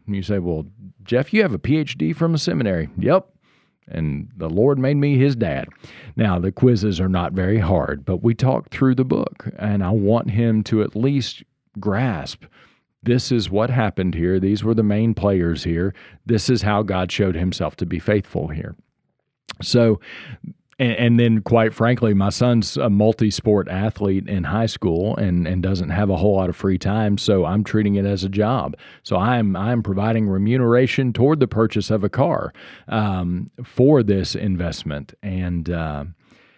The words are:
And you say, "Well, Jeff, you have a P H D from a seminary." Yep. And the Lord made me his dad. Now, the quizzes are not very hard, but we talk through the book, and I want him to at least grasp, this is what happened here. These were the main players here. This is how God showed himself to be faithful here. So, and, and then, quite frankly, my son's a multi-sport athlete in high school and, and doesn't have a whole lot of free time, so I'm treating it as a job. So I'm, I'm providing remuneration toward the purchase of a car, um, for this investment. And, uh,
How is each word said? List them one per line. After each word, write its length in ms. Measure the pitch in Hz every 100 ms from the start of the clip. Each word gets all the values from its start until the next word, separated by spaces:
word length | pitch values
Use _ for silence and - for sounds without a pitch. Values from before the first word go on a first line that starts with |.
| -
And 100 | 98
you 60 |
say, 160 | 92 101
"Well, 280 | 87 80 73 - 98 -
Jeff, 300 | 95 120 139
you 100 | 214
have 120 | 196
a 40 | 101
P 180 | - 151
H 180 | 143 -
D 160 | 160
from 220 | 165 165
a 40 | 160
seminary." 500 | 175 165 113 90 76 -
Yep. 300 | 104 185 - _ _ _ _ _ -
And 400 | 82 78 71 - -
the 140 | 80
Lord 280 | 87 127 135
made 180 | 135 147
me 200 | 143 135
his 200 | 139 127
dad. 320 | 98 69 - - - - - -
Now, 240 | 110 90
the 100 | 95
quizzes 500 | - 127 113 104 87
are 80 | 92
not 260 | 92 87
very 260 | 92 92 110
hard, 440 | 85 92 67 71
but 120 | 65 90
we 180 | 117
talk 340 | 117 131 131 -
through 280 | - 131 127
the 80 |
book, 440 | 131 - - - - -
and 260 | 104 101
I 60 | 92
want 400 | 110 98 117 -
him 340 | 104 117 110
to 180 | 104 113
at 140 | 104 104
least 480 | 131 139 117 - - _ _ -
grasp, 680 | 107 98 131 87 65 - - _ - _ _ _
this 260 | - 131 -
is 180 | 120 87
what 220 | 95 117
happened 460 | 127 107 - 92 82
here. 240 | 85 95
These 240 | 95 104
were 100 | 107
the 80 | 113
main 320 | 107 104 113
players 480 | 110 101 98 85 78
here. 320 | - 85 95 - - -
This 260 | - 110 -
is 120 | 123
how 200 | 101 104
God 300 | 101 92 92
showed 240 | - 98 82
himself 400 | 92 - 80 -
to 100 | 87
be 140 | 87
faithful 480 | - 104 - - 80
here. 260 | 76 - - _ _ _ _ _ _ - -
So, 380 | - 120 117 107 - - - - - - _ -
and, 140 | 127
and 280 | 113 120 117
then, 200 | 120 110
quite 320 | 101 117 110
frankly, 400 | - 113 123 113
my 160 | 101 98
son's 480 | - 123 117 104 143
a 140 | 127
multi-sport 800 | 101 107 113 110 - 113 104 -
athlete 600 | 92 107 - 101 95 92
in 160 | 95
high 220 | 80 101 113
school 500 | - 95 82 98 -
and, 300 | 101 87 82
and 160 | 92
doesn't 260 | 92 95 90
have 220 | 92 104
a 60 | 90
whole 200 | 98 98
lot 140 | 92
of 60 | 85
free 200 | 98 92
time, 400 | 98 104 107 101
so 300 | - 98 85
I'm 180 | 98
treating 300 | 101 110 104
it 100 | 101
as 200 | 98 98
a 40 | 95
job. 480 | 98 107 127 69 - - -
So 140 | - 92
I'm, 400 | 104 123 104 92
I'm 260 | 104 120
providing 460 | 101 98 107 113 107
remuneration 880 | 95 104 127 117 120 127 - 131
toward 260 | 110 131 156
the 80 | 123
purchase 420 | 107 113 107 98
of 140 | 107
a 60 | 98
car, 420 | - 156 156 - - - - -
um, 600 | 113 104 92 87 87 - -
for 380 | 123 - 131 151
this 320 | 101 98 92
investment. 800 | - 104 90 85 76 80 73 69 -
And, 480 | 101 92 90 87 82
uh, 340 | 85 78 76 80 - _ _ _